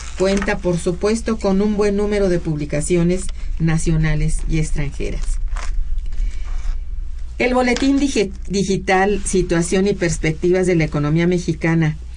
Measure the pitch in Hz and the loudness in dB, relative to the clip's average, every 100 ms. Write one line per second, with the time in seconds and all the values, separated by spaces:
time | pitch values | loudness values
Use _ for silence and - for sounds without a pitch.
0 | - - 190 196 196 202 180 175 185 175 | -10 -2 0 0 0 -2 -2 -2 -2 -2
1 | 208 226 - 226 202 190 214 208 208 196 | 0 0 -2 -2 0 2 2 2 2 2
2 | 196 208 196 175 165 151 147 147 151 175 | 0 2 2 0 0 -4 -2 -4 0 2
3 | 170 180 - - - - 165 160 - 160 | 2 0 -2 -4 -4 0 0 2 2 2
4 | 160 156 156 - - 160 156 - 143 - | 2 2 2 0 0 0 0 0 -2 -4
5 | - - - - - - - - - - | -4 -2 -2 0 0 -2 0 0 2 0
6 | - - - - - - - - - - | 0 0 0 -2 -2 -2 -2 -2 -4 -4
7 | - - - - 247 254 247 240 269 277 | -4 -4 -6 -2 0 2 2 2 2 2
8 | 277 233 196 - - 190 196 185 - 185 | 2 0 -2 -4 -4 -2 0 -2 2 2
9 | 196 196 - 185 - 170 170 196 196 196 | 2 0 0 0 0 0 0 2 2 0
10 | 170 160 160 156 175 185 180 170 151 151 | -2 0 -2 0 2 2 2 2 2 0
11 | 147 160 170 180 175 160 170 165 156 156 | 0 2 2 2 0 -2 0 2 2 -2
12 | - | -8